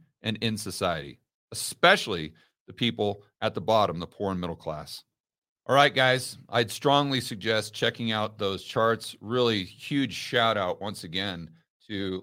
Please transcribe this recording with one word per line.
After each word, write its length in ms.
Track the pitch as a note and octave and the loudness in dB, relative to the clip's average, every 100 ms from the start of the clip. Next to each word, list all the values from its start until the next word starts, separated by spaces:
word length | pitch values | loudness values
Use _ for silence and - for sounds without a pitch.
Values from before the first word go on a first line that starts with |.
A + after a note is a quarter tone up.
| _ _ | _ _
and 160 | A2 G#2+ | -6 -4
in 160 | A2+ G#2+ | -4 -4
society, 600 | G#2 - F#2 D#2+ C#2 - _ _ _ | -6 -4 -2 -2 -8 -16 _ _ _
especially 840 | - - - E3+ G3+ - F2+ D#2 - _ _ - | -10 -10 4 4 4 2 -4 -6 -12 _ _ -20
the 40 | |
people 520 | G#2 A#2 A2+ G#2 G2 _ _ | -2 -2 0 -2 -2 _ _
at 120 | A2 | -4
the 80 | - | -2
bottom, 380 | E2+ A2+ G2 E2 | 2 4 4 0
the 80 | E2 | -8
poor 240 | - G2 | -4 -4
and 100 | F#2 | -2
middle 160 | F2 D#2+ | -6 -6
class. 460 | E2 D2+ C#2 - - _ _ _ _ _ - | -8 -8 -10 -16 -18 _ _ _ _ _ 2
All 80 | |
right, 180 | C#3 C#3+ | 6 6
guys, 460 | B2 C3 B2+ C3 - - | 6 4 4 -2 -12 -2
I'd 220 | A2+ A2 | 0 0
strongly 500 | - D3 C#3+ C#3+ C3 | 0 4 4 4 -2
suggest 540 | A2+ G#2 A2 A2 G#2+ | -4 -6 0 0 -2
checking 380 | - A#2 - A#2 | -2 -2 0 -4
out 260 | A2 G#2+ G#2+ | -2 -4 -4
those 240 | G2 F#2+ | -4 -4
charts. 540 | - B2 A2+ A2+ - - | -4 0 2 2 -4 -14
Really 440 | G2+ B2 A#2+ G#2+ | -4 0 2 2
huge 500 | F2+ - - C#3+ B2+ | -4 -10 -4 -2 -2
shout 420 | - - B2 A2+ G#2+ | -4 -2 2 2 2
out 240 | F2+ - | 0 -2
once 220 | G2 G2+ | -6 -8
again 480 | F2+ F#2 G2 E2+ E2 - _ _ - | -8 -6 -4 -6 -12 -18 _ _ -10
to 340 | G2+ G2 F#2 | -6 -4 -6